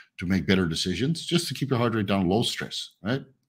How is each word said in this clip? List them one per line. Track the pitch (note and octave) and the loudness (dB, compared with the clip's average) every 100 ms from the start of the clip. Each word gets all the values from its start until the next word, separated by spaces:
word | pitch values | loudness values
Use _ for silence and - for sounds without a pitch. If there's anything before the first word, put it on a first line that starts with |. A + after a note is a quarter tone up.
| - - | -20 -10
To | F2+ | -2
make | F#2+ D2+ | 0 4
better | F#2+ F2 | 2 2
decisions, | D#2 F#2+ F2 C3 E3 - | 0 -2 0 -2 -2 0
just | E3+ E3+ | -2 -2
to | |
keep | B2+ C3 | -4 -2
your | B2 | 2
heart | A#2+ | 2
rate | A2 G2+ | 2 2
down, | G2 F2 | 2 4
low | G#2 | 2
stress, | B2 - - - - _ | 2 -2 -6 -10 -12 _
right? | G#2 C#3 - _ | -4 -4 -4 _